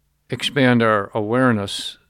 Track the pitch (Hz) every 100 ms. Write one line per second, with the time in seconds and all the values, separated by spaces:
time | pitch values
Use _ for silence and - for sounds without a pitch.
0 | _ _ - 120 135 139 131 120 113 107
1 | 98 117 104 123 131 107 101 - - -